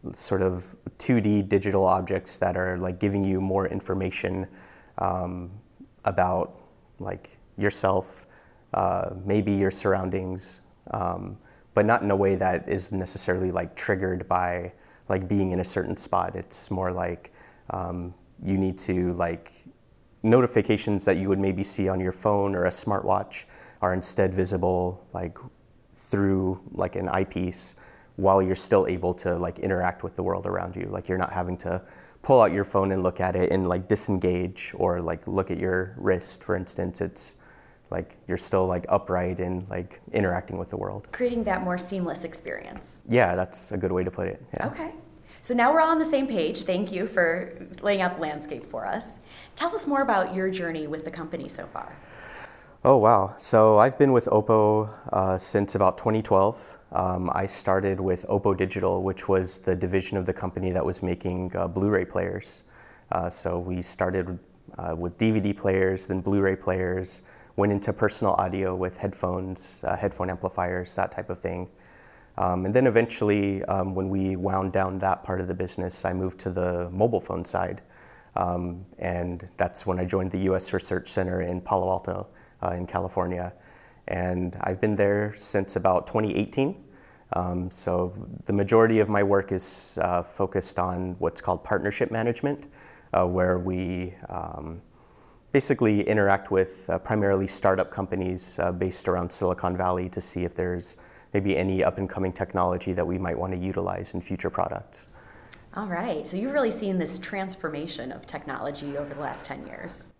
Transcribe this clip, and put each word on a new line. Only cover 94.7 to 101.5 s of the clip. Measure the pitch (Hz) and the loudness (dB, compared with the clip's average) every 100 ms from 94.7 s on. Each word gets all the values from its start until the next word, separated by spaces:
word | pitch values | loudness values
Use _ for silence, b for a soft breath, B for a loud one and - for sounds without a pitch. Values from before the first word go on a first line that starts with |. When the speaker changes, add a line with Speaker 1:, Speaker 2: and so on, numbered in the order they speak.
| 85 - b b b b b _ | -12 -16 b b b b b _
Speaker 1:
basically | 139 - 131 113 104 - | 0 2 4 4 4 4
interact | 107 98 98 - | 4 4 4 2
with, | 95 92 - - | 2 2 -2 -4
uh, | 87 | -4
primarily | - 107 98 98 95 | 0 0 2 2 2
startup | - 101 95 - | 2 2 2 0
companies, | - 95 95 92 92 - - | -4 -4 -2 -4 -4 -6 -2
uh, | 87 | -2
based | 90 92 - - | 0 -2 -2 0
around | 90 87 | 0 0
Silicon | - 92 90 92 90 | 0 0 0 -2 0
Valley | 92 90 92 | 0 0 -2
to | 92 | -4
see | - - | -4 -2
if | 87 | -4
there's | - 90 87 - - B B B | -2 -4 -4 -6 -14 B B B
maybe | 101 98 | -2 2